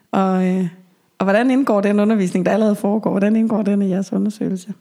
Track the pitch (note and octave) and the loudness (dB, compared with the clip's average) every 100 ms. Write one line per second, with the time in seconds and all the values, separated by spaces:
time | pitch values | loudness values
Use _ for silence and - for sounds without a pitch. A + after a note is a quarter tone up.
0 | _ G3 F#3+ F#3 F#3 F#3 F3+ - - _ | _ -2 0 0 0 0 -2 -6 -18 _
1 | _ - F#3+ G3+ B3+ B3+ C#4 G#3 G3+ G#3 | _ -4 0 2 2 2 2 0 2 2
2 | G#3 A3 F3+ F#3 F3+ G3 A3 G#3 G3+ G#3+ | 2 2 0 0 0 2 2 0 -2 -2
3 | G3 F#3+ G3+ A3 A3 A3 G3 G3+ G3 F#3 | -2 0 2 2 0 0 0 0 0 -2
4 | F#3+ G3 G#3 G#3 - F#3 G3 F#3+ | -4 -4 -4 -4 -6 -6 -8 -16